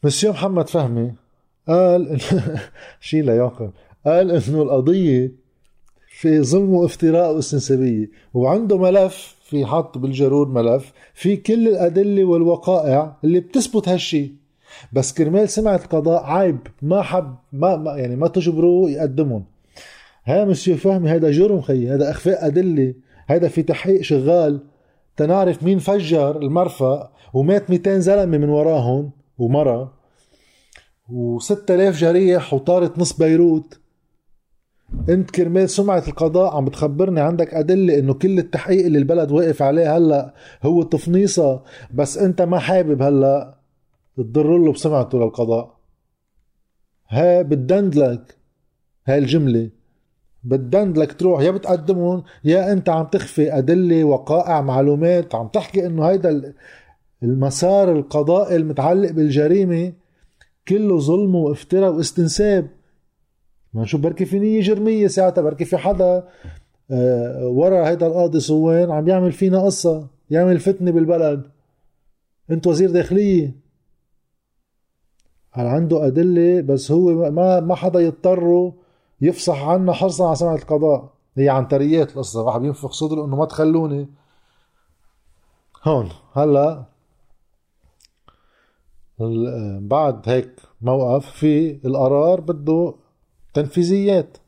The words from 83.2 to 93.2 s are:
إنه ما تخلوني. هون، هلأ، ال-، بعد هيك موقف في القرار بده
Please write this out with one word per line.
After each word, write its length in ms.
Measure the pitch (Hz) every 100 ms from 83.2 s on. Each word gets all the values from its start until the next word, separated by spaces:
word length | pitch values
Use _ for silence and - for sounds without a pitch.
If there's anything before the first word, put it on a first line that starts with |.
إنه 120 | 147 135
ما 80 |
تخلوني. 640 | 156 - 156 165 160 143 143 _ _ _ _ _ _ _ _ _ _ _ _ _ _ _ _ _
هون، 240 | 156 143 95 80 _
هلأ، 520 | 135 151 139 147 151 123 _ _ _ _ _ _ _ _ _ _ _ _ _ _ _ _ _ _ _ _ - - _
ال-، 680 | 113 113 120 123 104 98 101
بعد 400 | 135 151 110 110
هيك 320 | 127 123 - - _
موقف 500 | 120 135 127 131 139
في 500 | - 156 151 160 143
القرار 560 | 131 135 131 143 160 185
بده 540 | 156 156 147 160 170 - _ _